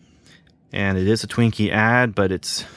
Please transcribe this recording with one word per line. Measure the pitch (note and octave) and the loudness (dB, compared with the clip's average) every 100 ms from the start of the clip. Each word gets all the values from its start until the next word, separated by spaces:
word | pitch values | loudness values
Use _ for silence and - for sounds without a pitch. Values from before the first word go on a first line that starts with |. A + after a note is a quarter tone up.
| _ _ - - _ _ _ | _ _ -20 -20 _ _ _
And | G2 G2 F#2+ | -4 -2 0
it | F#2+ | 0
is | A2 | 0
a | G#2 | -2
Twinkie | - A#2 G#2+ G#2+ | 0 0 2 0
ad, | G#2+ A2 B2 B2 | 2 2 4 2
but | G2+ F#2+ | 0 0
it's, | F#2 - - - | -2 -6 -8 -10